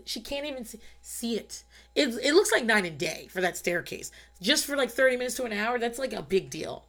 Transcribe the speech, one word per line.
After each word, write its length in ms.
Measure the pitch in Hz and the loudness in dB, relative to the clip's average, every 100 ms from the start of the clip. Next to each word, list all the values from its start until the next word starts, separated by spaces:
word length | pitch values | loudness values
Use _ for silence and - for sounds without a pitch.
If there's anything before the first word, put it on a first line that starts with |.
| - | -10
she 160 | 247 | -10
can't 240 | - 285 294 | -6 -6 -6
even 180 | 262 | -8
see, 160 | 226 220 - - | -10 -14 -18 -20
see 340 | - - 233 214 | -14 -6 -2 -4
it. 300 | - - - - - | -4 -16 -16 -20 -2
It, 140 | - 285 233 | 2 2 2
it 100 | 262 | 6
looks 200 | 330 403 | 6 6
like 100 | 415 | 2
night 220 | 233 214 175 | 4 4 2
and 120 | 147 | -4
day 300 | 165 - - | -6 -6 -8
for 120 | 185 | 0
that 160 | 180 175 | 0 0
staircase. 540 | - 175 - 90 - - - - | -2 -2 -4 -10 -12 -16 -20 -4
Just 240 | 180 285 - | 2 2 2
for, 120 | 277 | 0
like, 120 | 254 | 0
thirty 280 | - 262 247 | 4 2 4
minutes 180 | 247 247 | -2 -4
to 80 | |
an 80 | 247 | -4
hour, 260 | 208 220 247 | -2 0 0
that's, 220 | 233 240 | -2 -2
like, 140 | 262 | -6
a 80 | 220 | -6
big 280 | 160 190 139 | 0 0 0
deal. 380 | 156 - - | -8 -8 -10